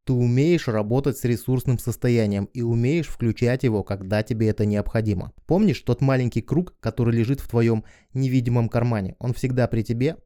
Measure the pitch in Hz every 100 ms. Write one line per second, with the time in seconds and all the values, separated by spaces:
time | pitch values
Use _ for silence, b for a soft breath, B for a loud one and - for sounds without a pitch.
0 | - 127 120 123 156 170 - 107 104 131
1 | 143 - 120 117 - 127 131 120 - -
2 | 123 117 107 101 101 127 117 117 123 165
3 | 147 - 117 - 120 127 127 107 - 98
4 | 92 104 - 110 110 104 104 104 - 117
5 | 110 92 - - - 175 214 127 - 120
6 | 135 131 123 117 - 151 180 - 117 -
7 | 117 117 113 139 - 117 117 110 b b
8 | b 131 131 131 120 120 113 120 120 110
9 | 95 - 123 117 127 123 113 113 110 120
10 | 143 165